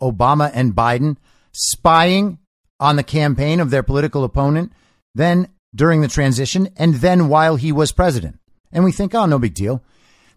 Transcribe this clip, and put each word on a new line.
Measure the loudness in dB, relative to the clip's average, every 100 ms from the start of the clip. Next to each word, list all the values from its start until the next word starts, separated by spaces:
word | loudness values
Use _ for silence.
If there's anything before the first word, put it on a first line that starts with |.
Obama | -6 0 2 2 0
and | 0 -2 0
Biden | 0 0 -2 -6 _ _ _
spying | -8 -8 0 2 4 4 2 -2 -6 _ _ _ -2
on | 0 0
the |
campaign | 0 -2 0 0 0 0
of | 0
their | 0
political | 0 -2 -2 -2
opponent, | -2 -2 0 0 -4 -12 _ _ _
then | -2 0 0 -2 _ _ -2
during | 2 2
the | 0
transition, | 0 0 0 -2 -2 -4 -2
and | 0 2
then | 2 2 2
while | 2 2 0
he | -2
was | -2 0
president. | 0 0 0 -6 -12 _ _ _
And | 0
we | 0
think, | 0 -4
"Oh, | 0 0
no | 0
big | -2
deal." | -4 -6 -6 -10 _ _ _ _